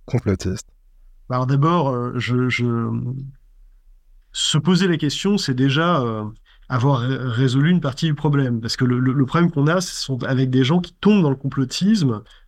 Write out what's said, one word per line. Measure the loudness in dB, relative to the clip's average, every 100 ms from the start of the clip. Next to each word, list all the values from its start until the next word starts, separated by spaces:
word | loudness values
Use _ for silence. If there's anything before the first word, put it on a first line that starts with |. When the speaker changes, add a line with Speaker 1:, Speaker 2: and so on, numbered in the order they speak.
Speaker 1:
complotiste ? | -4 -2 0 -2 -2 -6 -10 _ _ -20 -20 -20 -8
Speaker 2:
Alors | -4 0
d'abord, | 2 4 2 0
euh, | -2 -4 -4
je, | -2 0 0
je, | 0 0 -2 -2 -4 -6 -8 -10 -16 _ -20 -20 _ -20 -20 _ -20 _
se | -6 -2 0
poser | 2 2 2
la | 0
question, | -2 -2 -2 -2
c'est | -2
déjà, | 0 0 2 0 0
euh, | -2 -4 -8 -12 _ _ -6
avoir | 0 2 2
ré-, | 0 -4
résolu | -4 0 2 2 2
une | 2
partie | 0 -2 -2
du |
problème. | 0 0 2 0 -2
Parce | -4 -2
que |
le, | 0 2
le, | 0
le | 0 0
problème | 2 2
qu'on | 2 0
a, | 0
ce | -2
sont | -8 -6 -6
avec | -2 0 2
des | 2
gens | 4 2
qui | 0
tombent | 0 4 4
dans | 4
le | 0
complotisme | -4 -4 -4 -2 0 2 2 -2 -6 -20